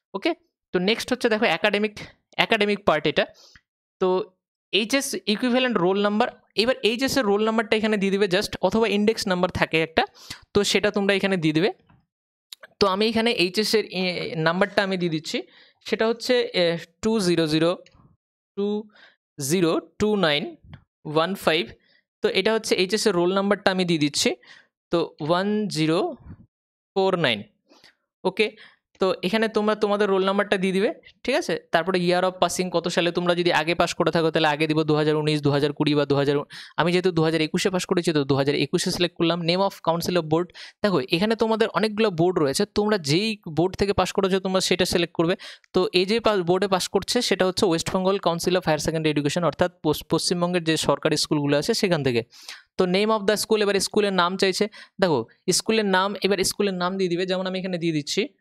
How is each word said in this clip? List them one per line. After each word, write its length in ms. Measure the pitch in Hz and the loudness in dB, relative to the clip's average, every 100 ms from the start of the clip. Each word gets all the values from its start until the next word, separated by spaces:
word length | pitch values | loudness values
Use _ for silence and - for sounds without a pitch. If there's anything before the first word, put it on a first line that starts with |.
| _ | _
ওকে, 200 | 196 320 320 _ _ _ | -6 -4 -6 _ _ _
তো 80 | 185 | -2
নেক্সট 320 | 180 226 - | 0 -2 -2
হচ্ছে 160 | 247 240 | -2 0
দেখো 160 | 214 | 2
একাডেমিক, 540 | 214 165 214 202 214 208 - _ _ - | 2 2 0 0 -2 -6 -16 _ _ -2
একাডেমিক 480 | 180 220 208 202 | 0 2 2 2
পার্ট 220 | - 151 151 | 2 2 2
এটা। 200 | 147 208 - - - _ _ _ _ | 0 -2 -6 -20 -20 _ _ _ _
তো 300 | 185 185 - _ _ _ _ | 0 0 -2 _ _ _ _
এইচএস 440 | 185 220 277 262 - - | -2 0 -2 -2 -4 -2
ইকুইভ্যালেন্ট 520 | 208 254 247 254 208 | -2 0 0 0 0
রোল 240 | 175 196 | 0 2
নাম্বার, 260 | 208 208 247 - _ | 0 0 -2 -4 _
এবার 200 | - 233 254 | -2 0 0
এইচএস 360 | 202 233 269 277 | -2 0 0 0
এর 60 | |
রোল 200 | 208 202 | 0 0
নাম্বারটা 320 | 220 220 220 220 | 0 -2 0 0
এখানে 200 | 214 214 | 0 0
দিয়ে 140 | 196 | 0
দিবে 180 | 196 202 | 0 0
just, 280 | 180 - - | 0 -2 -2
অথবা 260 | 190 226 226 | -2 0 0
ইনডেক্স 400 | 202 208 220 196 | 2 0 0 -2
নাম্বার 220 | 180 175 | -2 -2
থাকে 320 | - 170 160 | -2 -2 0
একটা, 240 | 160 - 415 - - - _ | 0 0 -2 -6 -20 -20 _
তো 100 | 202 | 0
সেটা 260 | 202 196 208 | 2 2 2
তোমরা 240 | 202 196 | 0 0
এখানে 220 | 196 190 190 | 0 0 0
দিয়ে 180 | 156 | 0
দিবে। 180 | 151 208 - _ _ _ _ _ _ _ - - _ | 2 0 -2 _ _ _ _ _ _ _ -20 -20 _
তো 60 | 202 | 2
আমি 220 | 185 220 | 2 0
এখানে 220 | 226 226 | 2 0
এইচএস 440 | 233 180 214 214 | 0 0 0 0
এর, 100 | 214 | 0
এ, 500 | 202 180 185 165 160 165 | 0 -4 -4 -4 -6 -2
নাম্বারটা 460 | 160 180 196 214 | -2 0 0 0
আমি 140 | 190 185 | 0 -2
দিয়ে 140 | 175 | -2
দিচ্ছি, 320 | 156 - 254 - - _ _ - | -4 -4 -8 -8 -16 _ _ -6
সেটা 180 | 208 226 | -2 0
হচ্ছে, 440 | 233 - 247 - | -2 0 0 0
এ, 220 | 180 170 165 - _ | 0 0 -2 -8 _
টু 180 | 220 226 | -2 0
জিরো 260 | 180 165 160 | 2 2 2
জিরো 300 | 156 165 185 - _ _ _ _ _ _ - | 2 2 0 -8 _ _ _ _ _ _ -4
টু 320 | 202 208 214 _ - _ _ - 135 | -2 -4 -8 _ -20 _ _ -10 -2
জিরো 300 | 190 165 196 - - | 2 2 0 -4 -2
টু 180 | 208 208 | 0 2
নাইন 400 | 165 147 339 - - - _ _ | 2 2 -2 -10 -20 -20 _ _
ওয়ান 300 | 156 151 165 | -4 0 0
ফাইভ। 380 | 196 - 160 - - _ _ _ _ | 0 0 0 0 -10 _ _ _ _
তো 60 | 214 | 0
এটা 240 | 190 202 | 0 2
হচ্ছে 220 | 220 214 | 0 0
এইচএস 320 | - 185 214 220 | 0 0 0 0
এর 60 | |
রোল 220 | 175 175 | 2 2
নাম্বারটা 360 | 196 202 202 196 | 2 0 0 0
আমি 140 | 185 | 0
দিয়ে 160 | 175 160 | 0 2
দিচ্ছি, 340 | 143 - 240 359 - - _ _ _ | 0 0 -2 -2 -10 -20 _ _ _
তো 260 | 170 156 - | -2 -2 -4
ওয়ান 480 | 151 175 202 214 208 | -2 0 0 -2 -2
জিরো 480 | 147 156 185 339 269 - - - _ _ _ _ | 0 0 2 0 -6 -16 -20 -20 _ _ _ _
ফোর 220 | 196 190 180 | -2 0 2
নাইন। 260 | 143 104 - _ _ - - _ _ _ | 0 0 -6 _ _ -20 -20 _ _ _
ওকে, 320 | 190 185 214 - - _ _ _ | -4 -2 -2 -4 -20 _ _ _
তো 140 | 190 - | -2 0
এখানে 260 | 180 220 220 | -2 -2 0
তোমরা 260 | 214 208 | 0 0
তোমাদের 340 | 208 208 202 208 | 0 0 0 2
রোল 160 | 190 | 2
নাম্বারটা 320 | 190 196 202 202 | 2 0 0 0
দিয়ে 160 | 190 | 0
দিবে, 180 | 185 233 - - _ | 0 -2 -4 -14 _
ঠিক 100 | - | -4
আছে? 240 | 294 339 170 - | -2 -2 -6 -2
তারপরে 260 | 170 170 185 | -2 0 0
year 240 | 175 180 | 0 2
of 120 | 185 185 | 0 0
passing, 280 | 175 - 185 | -2 0 -4
কত 180 | 170 175 | -4 -2
সালে 240 | 180 170 | 0 0
তোমরা 220 | 170 175 | 0 0
যদি 180 | 175 175 | 2 2
আগে 220 | 147 156 | 0 0
পাস 200 | 175 170 | 0 -2
করে 160 | - 160 | 0 0
থাকো, 200 | 170 156 | 2 0
তাহলে 180 | 160 151 | 2 0
আগে 180 | 147 156 | 0 0
দিব 160 | 156 | 0
দু 120 | 156 | 0
হাজার 220 | 151 151 151 | 0 2 0
উনিশ, 240 | 151 151 | 0 0
দু 100 | 143 | 0
হাজার 220 | 143 147 | 2 0
কুড়ি 220 | 147 147 | 0 0
বা 100 | 147 | 0
দু 100 | 139 | 2
হাজার, 220 | 139 139 143 - - - - | 2 2 0 -4 -14 -10 -2
আমি 160 | 170 | 0
যেহেতু 180 | 180 185 | 2 0
দু 100 | 165 | 0
হাজার 180 | 160 160 | 0 0
একুশে 300 | 156 180 202 | 0 0 -2
পাস 140 | 185 - | -2 -2
করেছি, 260 | 185 170 | -2 0
তো 120 | 151 | 0
দু 100 | 135 | 2
হাজার 200 | 139 139 | 2 2
একুশে 360 | 139 143 175 185 | 0 -2 -2 -2
সিলেক্ট 260 | 175 175 - | -2 -4 0
করলাম। 220 | 170 170 | -2 0
Name 200 | 165 180 196 | 0 0 0
of 60 | - - | -2 -2
Council 260 | 170 175 175 | -2 0 -2
of 60 | 160 | 0
Board, 140 | 160 175 - - - | 0 -2 -8 -20 -4
দেখো 180 | 208 175 - | 0 0 0
এখানে 260 | 165 214 226 | 0 0 0
তোমাদের 320 | 220 220 220 | 0 0 0
অনেকগুলো 420 | - 220 208 220 | 0 -2 0 0
বোর্ড 280 | 160 180 180 | 2 0 2
রয়েছে, 280 | 139 135 208 | 0 0 -2
তোমরা 320 | - 208 208 | 0 0 0
যেই 380 | 139 165 220 208 170 | 2 0 0 -4 -6
বোর্ড 280 | 147 185 - | 0 0 0
থেকে 160 | 202 | 0
পাস 200 | 196 185 | 0 0
করেছো 280 | - 190 190 | 0 0 0
তোমরা 200 | 185 190 | 0 -2
সেটা 240 | - 175 | 0 0
সিলেক্ট 300 | 180 185 170 | 0 0 -2
করবে। 200 | - 165 185 - - _ | 0 0 -2 -6 -20 _
তো 160 | 185 180 | 0 2
এই 140 | 180 185 | 2 2
যে 140 | 226 | 2
পা-, 220 | 220 208 | 2 2
বোর্ডে 260 | 165 185 196 | 2 0 2
পাস 200 | 185 - | 0 0
করছে 340 | 196 - 247 | -4 -2 -2
সেটা 220 | - 185 185 | 0 2 0
হচ্ছে 200 | 175 202 | 2 2
West 220 | 165 - | 0 -2
Bengal 240 | 190 185 196 - | -2 0 0 0
Council 260 | 170 185 180 | 0 0 0
of 40 | 165 | 2
Higher 160 | 151 165 | 0 0
Secondary 260 | 160 156 | -2 0
Education, 300 | 147 143 175 | 0 0 0
অর্থাৎ 260 | 165 - 180 - | -2 0 0 0
পস-, 220 | 156 147 - | -2 -2 -2
পশ্চিমবঙ্গের 540 | 165 - 180 175 180 | -2 0 -2 -2 -2
যে 120 | 160 156 | 0 0
সরকারি 400 | - 143 160 156 | 0 0 0 0
স্কুলগুলো 420 | - 151 143 143 | 0 0 2 0
আছে 160 | 156 | 0
সেখান 260 | 226 202 160 | -2 0 0
থেকে। 200 | 135 117 110 - - - _ - | 0 0 -2 -10 -20 -20 _ -2
তো 80 | 185 | 0
name 240 | 185 214 220 | 2 2 0
of 60 | 196 | 0
the 80 | 202 | 0
school, 200 | - 214 | 0 0
এবার 180 | 202 196 | 2 0
স্কুলের 320 | - 214 208 | 0 0 0
নাম 240 | 185 175 190 | 2 0 2
চাইছে, 320 | 190 185 208 - - - | 0 0 -4 -6 -20 -2
দেখো 260 | 185 135 113 _ - | 0 0 -2 _ -2
স্কুলের 320 | 175 - 220 | -2 0 0
নাম, 300 | 202 185 196 202 | 2 0 0 -2
এবার 220 | 190 196 | -2 0
স্কুলের 300 | 190 - 202 | -2 -2 -2
নাম 220 | 180 175 190 | -2 -4 -2
দিয়ে 120 | 185 | -2
দিবে, 160 | 170 185 | -2 -2
যেমন 200 | 185 185 | -4 -4
আমি 120 | 185 | -6
এখানে 200 | 190 175 | -6 -4
দিয়ে 140 | 170 | -2
দিচ্ছি 360 | 151 143 - 269 - | -2 -2 -4 -4 -8